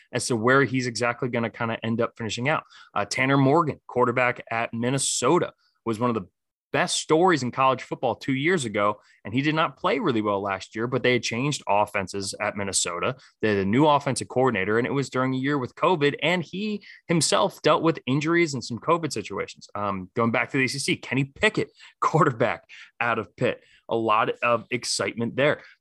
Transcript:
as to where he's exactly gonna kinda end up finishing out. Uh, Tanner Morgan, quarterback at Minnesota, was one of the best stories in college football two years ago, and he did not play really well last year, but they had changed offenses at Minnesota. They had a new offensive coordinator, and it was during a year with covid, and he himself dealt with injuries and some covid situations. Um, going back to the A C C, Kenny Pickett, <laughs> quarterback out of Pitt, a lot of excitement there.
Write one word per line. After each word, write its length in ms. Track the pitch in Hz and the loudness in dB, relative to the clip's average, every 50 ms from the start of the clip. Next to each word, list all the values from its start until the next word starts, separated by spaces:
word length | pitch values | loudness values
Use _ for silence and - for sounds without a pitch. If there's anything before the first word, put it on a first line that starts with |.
| - - | -16 -8
as 160 | - 123 - - | -6 -4 -2 -2
to 80 | 127 | -2
where 260 | 110 107 123 135 139 | 2 4 4 6 6
he's 240 | 135 107 127 131 123 | 4 4 0 -2 -2
exactly 420 | 123 113 104 120 120 120 - 139 123 | -2 -4 -2 -2 -2 -2 -2 -4 -2
gonna 220 | 120 117 117 110 | -2 -2 -2 -2
kinda 260 | - - 120 113 113 - - | -4 -4 -4 -4 -4 -4 -4
end 160 | 113 117 110 | -4 -2 -2
up 120 | 113 - _ | -2 -4 _
finishing 320 | - 120 107 98 113 123 143 | -8 -8 -8 -6 -4 -2 -2
out. 140 | 160 - - _ - - - _ - | -2 -2 -4 _ -20 -20 -16 _ -4
Uh, 100 | - 101 | -4 -4
Tanner 320 | - - 127 131 135 139 | -4 -2 -2 0 2 4
Morgan, 440 | 139 135 135 143 170 165 139 98 - _ - | 4 6 6 4 4 2 0 -4 -8 _ -4
quarterback 560 | - 123 123 120 117 131 127 123 120 - - - | 0 0 2 2 2 2 0 0 -2 -4 -8 -6
at 240 | 113 113 117 - | -4 -4 -4 -4
Minnesota, 800 | - 113 117 123 139 135 - - - - 123 131 170 180 - - - _ _ _ _ _ - | -4 -4 -2 -2 -2 -2 -2 -2 -2 0 2 2 2 2 0 -4 -8 _ _ _ _ _ -6
was 140 | 113 110 104 | -4 -2 0
one 120 | 123 123 | 0 0
of 40 | 113 | 0
the 140 | 107 92 - _ _ _ _ _ _ _ - | -2 -4 -8 _ _ _ _ _ _ _ -4
best 260 | - 139 175 175 - - | -2 -2 -2 0 -2 -4
stories 440 | - - 156 160 180 185 170 139 | 0 2 4 4 4 4 4 2
in 80 | 127 120 | -2 -4
college 320 | - 135 135 131 131 120 | 0 2 2 2 2 0
football 320 | - - 160 - - 120 104 | -4 -10 -8 -4 -2 -2 -2
two 180 | - - - 123 | -2 -2 -4 -2
years 300 | 131 143 165 190 170 127 | 0 0 0 0 0 -2
ago, 360 | 110 98 104 101 104 104 - _ _ _ _ - | -2 0 0 0 0 0 -4 _ _ _ _ -10
and 100 | - 104 | -4 -2
he 80 | 131 | 0
did 120 | 139 156 151 | 0 0 2
not 220 | 160 170 156 139 | 0 0 -2 -2
play 220 | - - 180 226 277 | -4 -2 -2 0 0
really 240 | 226 156 120 110 | 0 0 0 0
well 180 | 104 107 101 98 | 0 0 -2 -2
last 340 | 101 101 95 95 - - - | -2 -4 -4 -6 -8 -10 -8
year, 140 | 110 117 123 | -6 -4 -2
but 140 | 131 120 | -2 0
they 100 | 113 123 | 2 2
had 100 | 123 117 | 2 2
changed 400 | 113 - 117 117 135 151 143 - - - | 0 -4 -4 -4 -4 -4 -4 -4 -2 0
offenses 640 | 101 104 104 - - 104 92 - - 101 98 101 - - | 2 2 2 2 0 -4 -4 -4 -6 -8 -8 -8 -6 -4
at 160 | 104 104 98 | -4 -4 -4
Minnesota. 600 | 104 101 98 90 - - 90 87 87 92 117 131 - - - _ - | -4 -6 -2 -2 -2 -2 -2 -4 -2 -2 -2 -4 -4 -12 -20 _ -2
They 80 | - 110 | 0 2
had 80 | 104 98 | 2 2
a 60 | 95 | 2
new 220 | 98 107 135 156 | 2 2 4 4
offensive 420 | 151 143 139 - 139 120 - 107 - | 4 4 2 0 -2 -4 -4 -6 -4
coordinator, 500 | - 123 131 131 117 95 95 104 110 117 | 0 2 2 4 2 2 2 0 0 0
and 80 | 127 | 0
it 60 | 92 | 0
was 160 | 120 139 131 - | -2 -2 -2 -2
during 260 | - 127 131 131 131 | -2 -2 0 0 -2
a 40 | 131 | -2
year 180 | 131 139 147 | -2 -2 -2
with 180 | 143 123 113 - | -2 -4 -6 -4
covid, 400 | - 147 175 185 156 143 143 143 - | 0 2 2 2 4 2 0 0 0
and 220 | 143 156 180 180 156 | 0 0 0 0 -4
he 400 | - - 190 214 214 208 202 - - - - _ | -6 -8 -6 -6 -6 -6 -8 -10 -14 -20 -12 _
himself 540 | - 170 165 - - 196 190 - 175 - - | 0 2 2 2 2 2 2 2 0 -2 0
dealt 220 | - 151 156 - - | 2 4 4 4 4
with 160 | 165 156 - - | 2 0 0 -2
injuries 480 | 123 131 151 147 160 170 170 170 151 139 | -2 -2 0 0 2 2 2 2 0 -2
and 100 | 120 - | -6 -6
some 140 | - 120 107 | -6 -8 -6
covid 340 | - 151 170 170 160 139 | 0 0 0 0 0 -4
situations. 560 | - 113 95 - 98 92 85 - - - - - - | -6 -6 -8 -6 -6 -8 -8 -8 -10 -18 -18 -12 -8
Um, 340 | 101 104 101 98 92 92 90 - | -4 -4 -4 -4 -4 -6 -6 0
going 160 | 120 117 117 | 0 2 2
back 200 | 113 127 117 - | 2 0 -2 0
to 80 | - 139 | 0 0
the 60 | 131 | 0
A 40 | 113 | 0
C 100 | 123 139 | -2 -4
C, 180 | - - - | -2 -2 -4
Kenny 280 | - - - 120 135 139 | -4 -4 -4 -2 -2 -2
Pickett, 460 | 139 - - 208 214 - - - - _ _ - | -2 -2 0 0 2 2 0 -4 -4 _ _ -20
<laughs> 140 | - _ - | -16 _ -2
quarterback 640 | - - - 156 175 143 113 110 123 107 87 - _ _ - - - - _ - | -2 2 4 4 4 4 2 0 0 0 0 -4 _ _ -20 -20 -20 -14 _ -2
out 200 | 120 120 113 113 | 0 0 0 0
of 140 | 104 - _ | -2 -8 _
Pitt, 240 | - 127 107 - - _ _ _ _ _ - | -2 -2 -2 -2 -4 _ _ _ _ _ -4
a 80 | - | -2
lot 340 | 117 113 110 107 110 123 135 - - | -2 2 2 2 2 2 0 -2 -2
of 220 | - 120 120 113 101 - | 0 2 2 0 -2 -4
excitement 680 | 123 117 - - - - 101 104 - 110 117 113 - | -8 -6 -4 -4 -2 -2 -2 -4 -2 -4 -6 -4 0
there. 240 | 120 139 147 117 - - - - _ | 0 2 2 0 -2 -6 -20 -20 _